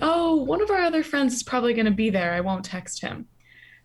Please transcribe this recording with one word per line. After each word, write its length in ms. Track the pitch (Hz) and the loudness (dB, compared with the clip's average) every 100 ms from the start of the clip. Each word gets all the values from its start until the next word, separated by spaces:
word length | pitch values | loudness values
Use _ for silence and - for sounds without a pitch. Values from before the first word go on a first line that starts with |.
"Oh, 320 | 302 339 330 311 | 2 2 2 2
one 240 | 262 349 | 2 0
of 80 | 427 | 2
our 100 | 392 | 2
other 220 | 339 320 | 2 0
friends 300 | 311 285 269 | -2 0 0
is 80 | 240 | 0
probably 300 | - 254 240 | -2 0 0
gonna 180 | 226 220 | 2 2
be 200 | 202 220 | 2 2
there. 220 | 190 175 | 2 0
I 60 | 175 | 0
won't 240 | 185 185 190 | -2 -4 -6
text 340 | 185 - - | -10 -10 -10
him." 260 | - - - _ _ - - - | -10 -10 -14 _ _ -20 -20 -20